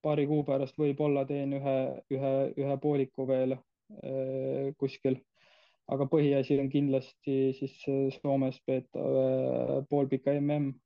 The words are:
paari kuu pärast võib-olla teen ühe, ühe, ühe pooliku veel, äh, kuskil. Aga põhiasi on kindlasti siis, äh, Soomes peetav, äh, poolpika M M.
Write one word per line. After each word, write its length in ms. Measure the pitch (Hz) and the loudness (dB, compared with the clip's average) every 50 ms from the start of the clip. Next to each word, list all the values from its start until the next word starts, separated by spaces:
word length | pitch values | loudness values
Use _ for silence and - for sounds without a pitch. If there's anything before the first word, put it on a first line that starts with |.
| - | 0
paari 220 | 156 151 147 143 143 | 0 2 2 2 2
kuu 140 | 151 151 143 | 2 0 2
pärast 320 | 147 139 135 139 127 _ | 0 0 0 -2 -4 _
võib-olla 460 | - 151 147 139 143 151 147 143 139 135 | 0 0 0 2 2 0 2 2 0 0
teen 300 | 139 143 143 139 139 139 | -2 -2 -4 -2 -2 -4
ühe, 220 | 139 139 139 135 131 131 135 131 123 - _ 135 | -2 0 0 0 2 0 -2 -4 -8 -6 _ -4
ühe, 200 | 135 139 135 135 135 139 - - - | -2 0 0 2 2 0 0 -2 -2
ühe 140 | 139 139 139 | -2 -2 -2
pooliku 480 | 135 - 151 147 139 135 131 _ - 131 | 0 0 0 2 2 0 -2 _ -6 -2
veel, 300 | 127 131 131 131 127 131 | 0 2 2 2 0 -2
äh, 1120 | 127 _ _ _ _ _ _ 214 - - 131 135 135 131 131 131 135 131 135 135 135 139 139 143 | -4 _ _ _ _ _ _ -20 -14 -10 -6 -6 -4 -4 -4 -4 -4 -4 -4 -4 -2 -4 -4 -4
kuskil. 400 | _ 139 135 - - - 135 131 127 _ _ _ _ _ _ _ _ _ _ _ _ _ - | _ -4 -4 -4 -2 0 0 0 0 _ _ _ _ _ _ _ _ _ _ _ _ _ -6
Aga 160 | 131 139 143 | -2 -2 0
põhiasi 540 | 135 165 156 151 143 143 135 131 - 143 139 | 2 4 4 4 4 4 2 2 2 2 2
on 80 | 139 135 | 2 2
kindlasti 840 | 131 139 143 139 135 135 131 - _ _ _ 143 135 135 135 131 131 | 2 2 2 2 2 0 -2 -4 _ _ _ -2 0 2 2 2 0
siis, 160 | - 139 135 - - - 143 | -2 -8 -10 -10 -8 -4 -2
äh, 240 | 135 139 139 135 135 - | 0 0 0 -2 -2 -4
Soomes 420 | - 143 139 139 135 131 123 - _ | -2 0 0 2 0 0 -2 -6 _
peetav, 500 | - 135 127 127 _ - - - 131 135 131 131 | -2 -2 -2 -4 _ -8 -4 -2 0 2 2 2
äh, 580 | 131 131 131 131 131 127 123 123 127 135 135 139 - | 2 2 0 0 0 0 0 0 0 -2 -2 -2 0
poolpika 480 | 143 143 139 135 135 131 - 139 143 | 0 0 2 2 0 0 0 0 0
M 140 | 143 143 147 147 151 | 2 0 0 0 0
M. 100 | 143 135 131 - _ | -2 -4 -4 -8 _